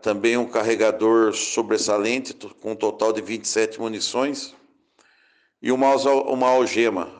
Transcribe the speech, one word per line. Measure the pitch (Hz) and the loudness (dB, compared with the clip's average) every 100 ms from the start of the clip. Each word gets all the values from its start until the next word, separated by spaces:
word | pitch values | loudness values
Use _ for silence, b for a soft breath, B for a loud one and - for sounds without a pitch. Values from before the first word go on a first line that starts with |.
também | 110 104 117 120 | -4 0 2 0
um | 120 | 0
carregador | 113 110 110 110 107 110 113 110 | -2 0 2 2 2 4 4 4
sobressalente, | 101 - - 104 107 90 104 107 127 131 | 0 -4 -4 -2 -2 0 0 0 -4 -6
to-, | - 104 - | -14 -18 -14
com | 110 | -10
um | 110 | -4
total | 110 101 110 | -4 0 0
de | 110 | -2
vinte | 104 113 | -4 -8
e | - | -4
sete | 107 110 - | -2 -2 -2
munições, | 113 107 - 120 139 139 - - _ _ _ b b b b b b _ | -8 -6 -6 -2 -4 -4 -12 -18 _ _ _ b b b b b b _
e | 117 | -2
uma | 127 135 | 2 4
alza-, | 135 131 | 4 4
uma | 135 - 127 127 | 2 2 0 2
algema, | 127 120 110 117 98 85 | 4 2 2 2 0 -6